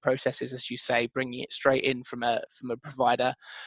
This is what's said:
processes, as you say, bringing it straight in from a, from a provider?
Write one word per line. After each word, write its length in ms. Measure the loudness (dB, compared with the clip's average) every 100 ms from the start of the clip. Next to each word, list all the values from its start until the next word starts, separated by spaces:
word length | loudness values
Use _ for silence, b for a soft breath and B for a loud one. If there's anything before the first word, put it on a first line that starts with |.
processes, 500 | 0 2 0 -2 -6
as 160 | -6 -6
you 80 | -4
say, 320 | 0 0 0
bringing 260 | -2 -4 -6
it 80 | -8
straight 320 | 2 4 4
in 180 | 2 -2
from 220 | -6 -2
a, 160 | 0 0 -4
from 220 | -10 -8
a 40 | -8
provider? 560 | -6 2 4 4 2 -2 B B